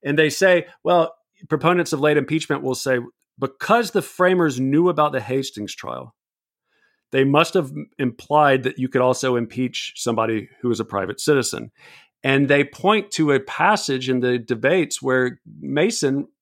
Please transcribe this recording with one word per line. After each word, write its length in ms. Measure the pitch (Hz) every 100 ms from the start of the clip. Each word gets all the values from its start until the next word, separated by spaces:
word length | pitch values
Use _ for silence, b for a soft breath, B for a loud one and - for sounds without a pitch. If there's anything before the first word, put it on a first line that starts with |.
And 160 | 143 147
they 100 | 156
say, 380 | - 190 175 - B
well, 320 | 175 175 160 - _ _ -
proponents 440 | 151 160 180 170
of 80 | 147
late 160 | 147 151
impeachment 440 | 139 156 - 143
will 120 | 139
say, 240 | 127 135 127 120 _ _ _
"Because 520 | 135 _ - 226 226
the 120 | 202
framers 580 | - - 180 185 160 123
knew 300 | 131 143 180
about 220 | 156 151
the 80 | 135
Hastings 520 | 107 131 135 - 104
trial, 400 | - - 62 120 _ _ _ _ _ _ _ _ _ _
they 120 | 135
must 300 | 135 143 170
have 180 | 190 143 147 - _
implied 680 | 135 117 - 151 147 135
that 140 | 123 -
you 100 | 127
could 120 | 131
also 360 | 127 123 131 123
impeach 580 | 117 127 127 117 - -
somebody 540 | - 113 113 110 98 _
who 100 | 123
is 100 | 110
a 40 |
private 340 | 113 101 95 -
citizen." 540 | - 143 117 - 57 B B B B _
And 240 | 139 139 139
they 160 | 143
point 480 | 143 - 185 214 202
to 200 | - 156
a 80 | 135
passage 680 | 135 - 175 208 - 131 127
in 100 | 127
the 180 | 123 123
debates 640 | 113 117 131 185 165 -
where 400 | 131 127 127 - - 107
Mason 720 | 143 139 190 226 143 135 147 _